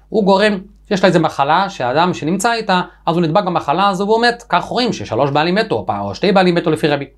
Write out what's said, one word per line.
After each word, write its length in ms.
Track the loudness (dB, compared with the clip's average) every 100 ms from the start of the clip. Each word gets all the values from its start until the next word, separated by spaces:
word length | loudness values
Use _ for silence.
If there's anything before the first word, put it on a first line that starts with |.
| -6
הוא 160 | -2 2
גורם, 320 | 2 2 0 -8 -16 -4
יש 100 | 2
לה 60 | 2
איזה 120 | 2
מחלה, 500 | 0 0 2 2 0
שהאדם 440 | -4 -2 0 0
שנמצא 400 | 0 -2 -2 0
איתה, 280 | -2 0 -2 -2 -6 -2
אז 100 | 0
הוא 80 |
נדבק 200 | 2 2
במחלה 440 | 0 -2 -2 0 0
הזו 160 | 0 0
והוא 140 | 2
מת. 220 | 2 -2 -2
כך 140 | -2
רואים 300 | -2 -2 -2
ששלוש 380 | -4 -4 -2 0
בעלים 240 | 0 0 0
מתו, 200 | 0 -4
או 100 | -4
פע-, 140 | -6
או 160 | -6 -2
שתי 160 | 0
בעלים 240 | 4 4 2
מתו 160 | 0
לפי 160 | 0 0
רבי. 180 | -2 -6